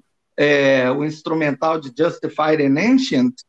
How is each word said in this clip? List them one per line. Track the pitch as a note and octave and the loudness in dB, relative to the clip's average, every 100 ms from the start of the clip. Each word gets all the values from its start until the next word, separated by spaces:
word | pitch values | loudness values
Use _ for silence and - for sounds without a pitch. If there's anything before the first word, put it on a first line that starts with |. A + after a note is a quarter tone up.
| _ _ _ - | _ _ _ -2
é, | D3 C#3+ C#3 C3+ B2+ | 0 2 2 2 0
o | C#3+ | -2
instrumental | D3+ D3+ E3+ D#3+ D3+ C3 D#3+ D#3+ | -4 -6 -6 -2 -2 -2 -2 -4
de | C#3 B2+ | -6 -2
Justified | E3 E3 D3 - D#3 D3+ | -2 -2 -8 -2 0 2
and | C#3 C#3 | 2 2
Ancient, | G#3+ C4 C4 C#3 B2 - | 4 2 2 0 0 -2